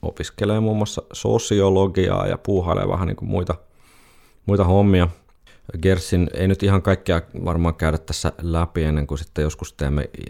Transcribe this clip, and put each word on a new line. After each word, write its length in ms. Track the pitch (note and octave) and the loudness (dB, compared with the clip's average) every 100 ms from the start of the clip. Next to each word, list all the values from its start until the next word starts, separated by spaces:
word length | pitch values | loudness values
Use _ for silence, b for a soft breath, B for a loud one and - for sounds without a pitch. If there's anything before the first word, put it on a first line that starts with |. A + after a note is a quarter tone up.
opiskelee 580 | - - - - G2+ G#2+ | -10 -8 -12 -4 -2 0
muun 160 | A2 G#2+ | 0 0
muassa 260 | G#2 - - | -2 -6 -12
sosiologiaa 1120 | - G#2+ A2+ - G#2 G2 F#2+ F#2+ F2+ F#2 F#2+ F#2+ | -6 0 0 0 2 4 4 2 2 0 0 -2
ja 120 | F#2 | -4
puuhailee 500 | - G2 F2 F#2+ F#2+ | -2 -2 0 -2 0
vähän 180 | F#2 F2+ | -2 -2
niinku 180 | G2+ | -4
muita, 300 | G2+ F#2+ F2 E2+ - b b b b b b b - | -4 -4 -2 -6 -8 b b b b b b b 0
muita 180 | G2 | 2
hommia. 440 | F2+ F#2+ G2+ F#2+ F2 E2+ _ _ _ b - E2+ | 4 4 6 4 2 -2 _ _ _ b -14 -2
Gerssin 480 | F#2 F#2+ - F2+ F2 | 0 0 0 0 0
ei 140 | - F#2 | 0 0
nyt 140 | F#2+ | 2
ihan 200 | G2+ G2 | 2 2
kaikkea 400 | F2 F#2 - E2+ - - | 2 0 0 -2 -2 -8
varmaan 300 | F2 E2 E2+ | -4 0 0
käydä 240 | E2 D#2+ D#2 | 0 -2 -2
tässä 340 | - - E2 - | -4 -4 -4 -4
läpi 420 | E2+ E2 E2+ - | -4 -2 -2 0
ennen 220 | D#2 D2+ C#2+ | 0 0 -2
kuin 120 | C#2+ | -6
sitten 240 | - - | -6 -4
joskus 300 | D2+ - - | -4 -4 -12
teemme 380 | - D2 D2 C2+ - - | -6 -2 -2 -4 -8 -12